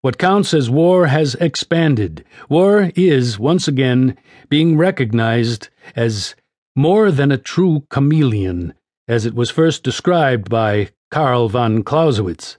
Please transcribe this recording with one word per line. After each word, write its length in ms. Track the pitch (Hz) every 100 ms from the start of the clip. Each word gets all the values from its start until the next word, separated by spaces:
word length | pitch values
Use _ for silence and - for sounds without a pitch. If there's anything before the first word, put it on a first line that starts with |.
What 180 | 131 120
counts 340 | 180 202 -
as 160 | 156 120
war 380 | 135 170 185 165
has 260 | 143 147 117
expanded. 880 | 170 - - 170 160 120 95 78 - - -
War 440 | 151 196 208 185 175
is, 440 | 185 139 123 104
once 280 | 127 175 -
again, 480 | 135 131 127 131 - _ - _
being 280 | 147 165 156
recognized 920 | 180 190 120 113 113 117 117 113 - _ - -
as 400 | 117 104 - - _ _ _ 135
more 340 | 151 202 214
than 220 | 143 143
a 60 | 135
true 480 | - - 185 156 -
chameleon, 880 | - 143 156 139 107 92 87 82 - _ _ -
as 180 | 117 110
it 80 |
was 160 | 113 120
first 320 | - 160 147
described 680 | 131 - - 175 143 123 95
by 420 | 113 110 104 101 _ _
Karl 400 | 151 143 123 117
von 340 | 120 117 110
Clausewitz. 760 | 104 151 160 110 95 82 -